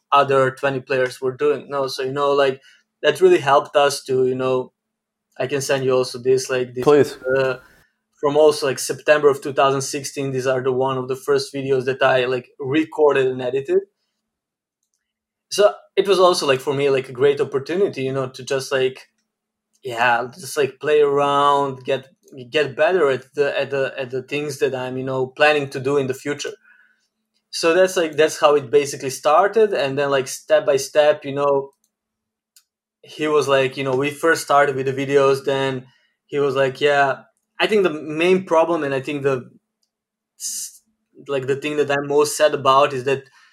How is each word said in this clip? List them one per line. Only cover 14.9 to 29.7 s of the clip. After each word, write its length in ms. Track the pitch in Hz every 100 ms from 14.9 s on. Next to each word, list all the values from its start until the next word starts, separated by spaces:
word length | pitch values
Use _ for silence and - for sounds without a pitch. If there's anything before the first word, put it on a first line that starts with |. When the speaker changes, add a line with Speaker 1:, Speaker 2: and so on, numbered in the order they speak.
| _ _ _ _ _ _
Speaker 1:
So 240 | - 202 - _ -
it 120 | 190
was 120 | 180
also, 280 | 180 180 147
like, 120 | 131
for 140 | 151
me, 160 | 139 143
like, 180 | 135 131
a 60 |
great 260 | 123 143 147
opportunity, 640 | 139 135 - 175 190 139
you 120 | 131
know, 160 | 135 127
to 140 | -
just, 280 | 123 135 127
like, 380 | 135 131 131 - _ _ _ _ _ _ _
yeah, 460 | 131 117 123 117 123
just, 240 | - 131 151
like, 220 | 131 -
play 200 | 143 151
around, 840 | 143 143 143 143 143 143 139 127 -
get 240 | 135 - _ _ 143 120
get 260 | 151 139 123
better 340 | 156 185 143
at 240 | 127 -
the, 260 | 143 143 -
at 100 | 135
the, 220 | 139 135 -
at 120 | 127
the 120 | 127
things 360 | 120 143 147 135
that 160 | 139 127
I'm, 220 | 127 131
you 60 |
know, 240 | 131 131 131
planning 420 | - 151 151 139
to 80 | 139
do 180 | 127 143
in 100 | 131
the 60 |
future. 400 | 127 143 143 - - _ _ _ _ _ _ _ _ _
So 220 | - 165
that's, 240 | 170 185 185
like, 180 | 165 143
that's 240 | 156 -
how 160 | 151 147
it 140 | 123
basically 400 | 147 139 143 135
started. 640 | - 151 156 196 220 214